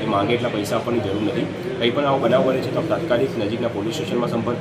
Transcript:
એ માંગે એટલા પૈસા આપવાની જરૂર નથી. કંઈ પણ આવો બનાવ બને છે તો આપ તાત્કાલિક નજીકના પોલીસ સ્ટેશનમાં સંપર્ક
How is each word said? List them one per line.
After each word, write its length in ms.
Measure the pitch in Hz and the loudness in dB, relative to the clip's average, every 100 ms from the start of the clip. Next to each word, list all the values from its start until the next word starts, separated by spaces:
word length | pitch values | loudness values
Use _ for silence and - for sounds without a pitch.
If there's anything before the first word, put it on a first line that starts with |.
એ 20 | 110 | 0
માંગે 280 | 101 101 | 2 2
એટલા 160 | 120 113 | 2 0
પૈસા 260 | 110 101 117 | -2 0 0
આપવાની 240 | 120 117 | 0 0
જરૂર 220 | 98 98 | 0 0
નથી. 540 | 107 120 - - - - | 0 0 -2 -4 -6 0
કંઈ 100 | 117 | 0
પણ 160 | 123 143 | 2 2
આવો 140 | 135 | 2
બનાવ 240 | 117 127 | 4 4
બને 180 | 131 131 | 4 2
છે 120 | 123 | 0
તો 60 | - | -2
આપ 100 | - | 0
તાત્કાલિક 480 | - - 120 135 117 | -2 0 2 2 0
નજીકના 300 | 101 117 120 | -2 -2 -2
પોલીસ 280 | 107 104 113 | -2 -4 -4
સ્ટેશનમાં 340 | - 120 120 | -2 0 0
સંપર્ક 280 | 113 113 120 | 0 -2 -2